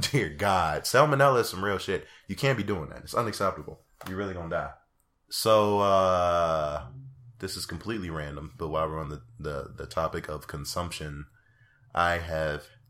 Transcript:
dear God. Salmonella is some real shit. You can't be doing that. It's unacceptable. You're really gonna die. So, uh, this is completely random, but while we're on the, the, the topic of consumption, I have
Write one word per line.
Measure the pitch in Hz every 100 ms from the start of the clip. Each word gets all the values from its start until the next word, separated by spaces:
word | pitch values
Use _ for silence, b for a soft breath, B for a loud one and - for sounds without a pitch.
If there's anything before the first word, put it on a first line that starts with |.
| -
dear | 139 82
God. | 73 101 92 80 76
Salmonella | - 123 151 139 139 123
is | 110
some | 92
real | 101 95
shit. | - 90 B B -
You | 98
can't | 139 117
be |
doing | 98 95 69
that. | -
It's | -
unacceptable. | - 113 - 98 76 - - _ _ -
You're | 95
really | 98
gonna | 87 82
die. | 82 73 - _ _ _ _ _
So, | - 113 107 104 101
uh, | 101 95 95 90 87 85 82 80 73 73 62 - - - - -
this | 95 90
is | -
completely | 85 101 113 87
random, | 80 73 73 78 -
but | 80
while | 78 80
we're | 78
on | 73
the, | 73 - -
the, | 76 71 69 -
the | 71
topic | - 80 85 80
of | 76 -
consumption, | 76 71 90 87 - 78 73 73 b b b b b b
I | - 87 85
have | 82 78 78 73 - -